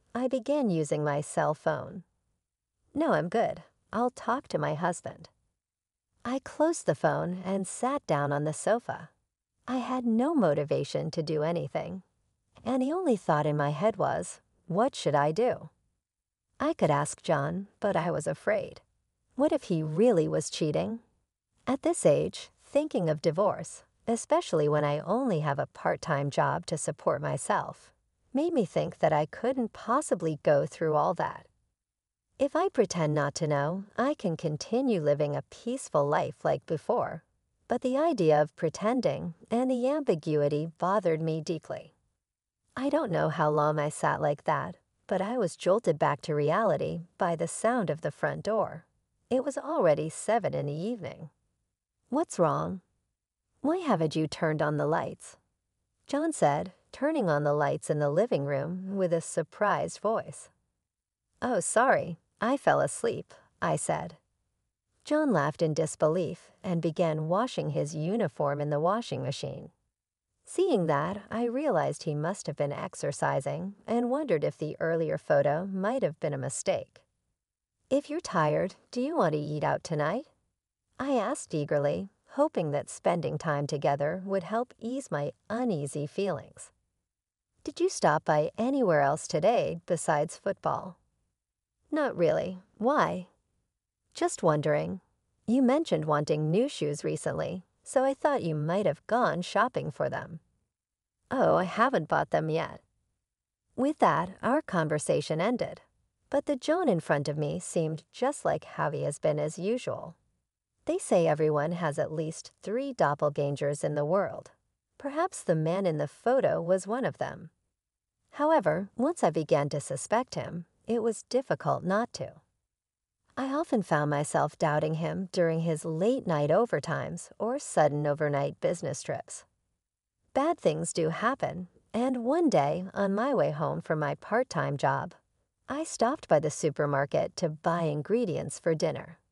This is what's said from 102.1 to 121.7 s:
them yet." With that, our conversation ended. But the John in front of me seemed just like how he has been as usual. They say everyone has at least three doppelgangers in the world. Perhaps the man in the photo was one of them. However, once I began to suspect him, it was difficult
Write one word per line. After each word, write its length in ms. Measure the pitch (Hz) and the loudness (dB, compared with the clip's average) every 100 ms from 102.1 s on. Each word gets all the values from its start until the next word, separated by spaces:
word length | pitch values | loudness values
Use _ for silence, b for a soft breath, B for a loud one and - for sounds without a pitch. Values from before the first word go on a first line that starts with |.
| 156 151 | 0 2
them 200 | 160 156 | 0 0
yet." 320 | 160 160 - _ _ _ _ _ _ _ _ _ - | -2 -2 -8 _ _ _ _ _ _ _ _ _ -2
With 240 | 269 311 | 0 4
that, 380 | 202 151 180 190 | 4 4 -2 -4
our 180 | 220 294 | 0 0
conversation 800 | - 180 156 151 - 147 - 160 | 0 0 0 0 0 0 0 0
ended. 400 | 196 247 - - _ _ _ _ - | 0 0 -4 -10 _ _ _ _ -4
But 160 | 277 285 | -2 0
the 100 | 285 | -2
John 340 | - 339 330 | 0 2 4
in 100 | 175 | 2
front 280 | - 147 143 | 2 0 0
of 100 | 147 | -2
me 220 | 147 170 | -2 -4
seemed 440 | - 175 160 160 - | -4 -2 -2 -4 -10
just 340 | - 254 294 156 | -2 -2 0 -2
like 180 | 147 | -2
how 280 | - - 156 | -4 -4 -2
he 120 | 143 | -2
has 160 | 143 147 | -4 -2
been 200 | 156 151 | 0 0
as 180 | 156 165 | -2 -4
usual. 580 | 185 220 - 113 - - _ _ _ _ _ _ - | -4 -4 -4 -8 -10 -18 _ _ _ _ _ _ -4
They 120 | 349 | -4
say 300 | - 196 165 | 2 4 4
everyone 460 | 151 156 151 151 | 4 2 2 0
has 240 | 170 165 147 | -2 -2 -2
at 140 | 147 | -4
least 400 | 156 156 - - _ | -4 -6 -8 -16 _
three 320 | - 226 277 | -6 -4 -2
doppelgangers 880 | 254 151 147 147 147 143 143 143 147 | 0 2 2 0 0 -2 0 -2 -2
in 120 | 151 147 | -2 -2
the 100 | 147 | 0
world. 460 | 190 170 151 - _ _ _ _ - | 0 0 -6 -16 _ _ _ _ -12
Perhaps 460 | 277 285 370 - | -8 -4 -4 -4
the 120 | - 165 | 0 0
man 300 | 160 185 190 | 2 0 0
in 120 | 151 | 0
the 100 | 147 | -4
photo 540 | - 233 262 160 160 | -2 0 4 4 2
was 260 | 170 185 190 | 2 0 0
one 180 | 240 196 | -2 -2
of 120 | - | -2
them. 320 | 135 160 165 _ _ _ _ _ _ _ _ | -6 -8 -16 _ _ _ _ _ _ _ _
However, 580 | - 302 320 180 160 202 - | -2 4 4 4 0 -2 -2
once 280 | 269 349 | -2 2
I 80 | 180 | 0
began 380 | 156 151 151 143 | 2 2 2 2
to 100 | 147 | -2
suspect 560 | - 139 - 220 254 160 | -6 -8 -2 -2 -2 -6
him, 300 | 117 170 165 _ - | -8 -8 -12 _ -4
it 160 | 233 | -2
was 220 | 226 220 | -2 -4
difficult 600 | - 254 262 147 151 | -2 -2 0 -2 0